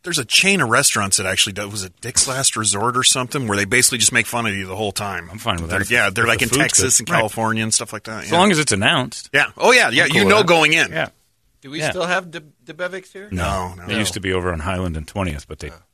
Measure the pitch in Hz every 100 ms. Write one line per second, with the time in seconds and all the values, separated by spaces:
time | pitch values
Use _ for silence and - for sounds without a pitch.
0 | - 160 120 - 190 196 127 120 139 117
1 | 98 95 95 95 - 98 101 104 95 _
2 | 117 - - 131 135 113 107 101 117 123
3 | 123 135 127 147 117 101 101 123 123 127
4 | 104 120 110 120 113 98 92 95 107 -
5 | 101 90 85 104 117 87 82 92 95 120
6 | 101 95 117 117 123 123 127 - 131 -
7 | 113 127 110 - 110 110 110 - 120 107
8 | - 110 82 165 202 160 151 98 117 160
9 | 110 - - 139 139 - 190 247 175 123
10 | 165 165 196 208 180 170 151 165 135 160
11 | 135 _ _ _ _ _ 135 151 - 185
12 | 175 180 175 165 151 _ 123 156 180 190
13 | 185 190 208 92 85 95 90 90 90 107
14 | 101 107 95 92 90 85 78 92 92 78
15 | 78 104 92 76 - 78 73 82 _